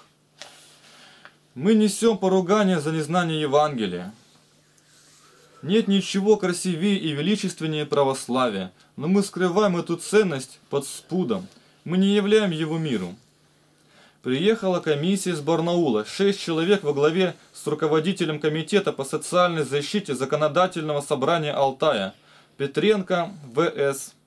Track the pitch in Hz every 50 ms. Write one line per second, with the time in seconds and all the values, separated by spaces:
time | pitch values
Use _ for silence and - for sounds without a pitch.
0 | - _ _ _ _ _ _ _ - - - - - - - _ _ - - -
1 | - - - - _ - _ _ _ _ - 123 151 208 226 214 214 196 - -
2 | 220 226 214 - 196 185 190 190 175 170 214 214 202 185 180 156 143 156 160 160
3 | 147 147 175 180 170 160 156 156 151 135 139 147 151 151 135 113 104 92 87 87
4 | 90 101 - - _ _ _ _ _ _ _ _ _ _ _ _ _ _ _ _
5 | _ _ _ _ _ _ _ _ _ _ _ - 139 151 202 226 - 196 196 190
6 | - - - 196 190 214 214 208 185 175 175 - - 185 170 151 190 208 196 190
7 | 160 156 143 143 156 196 214 202 196 175 - - 160 156 151 151 147 147 147 143
8 | 139 135 131 - - 120 123 131 127 117 98 95 92 95 _ _ _ _ _ -
9 | 143 175 196 202 190 - - 180 185 180 170 208 214 196 175 170 - 170 170 170
10 | - - 196 214 208 175 143 131 - - - _ _ - 139 139 139 - - -
11 | - - 165 185 175 120 104 90 95 - - - _ _ _ _ - 147 180 185
12 | 196 196 202 208 196 208 214 214 208 185 160 151 160 151 165 165 160 147 117 95
13 | 92 87 95 - _ _ _ _ _ _ _ _ _ _ _ _ _ _ _ _
14 | - _ _ _ - 127 131 143 185 214 226 220 202 190 180 170 170 160 147 143
15 | 160 190 202 190 - 180 165 147 139 156 165 156 165 175 175 175 165 135 107 104
16 | 107 - - - 202 196 196 - - 170 160 160 165 196 208 196 151 147 139 139
17 | 147 160 160 190 185 170 - - - _ _ - - 147 151 147 160 151 156 156
18 | 151 196 190 - 160 156 151 147 160 151 151 160 156 - 202 196 190 151 123 -
19 | 135 - 156 147 - - 170 180 180 175 165 156 139 120 139 147 147 - - 202
20 | 196 - 131 123 135 131 151 147 151 147 143 180 185 185 - 170 151 151 147 143
21 | 143 - 147 127 135 156 170 160 151 147 - 139 139 135 131 - 160 151 127 101
22 | 95 98 - _ _ _ - - _ _ _ - 139 139 - 151 185 214 214 196
23 | 185 - 185 175 170 196 - 156 139 120 113 151 170 160 - 143 139 139 135 139
24 | - - _ _ _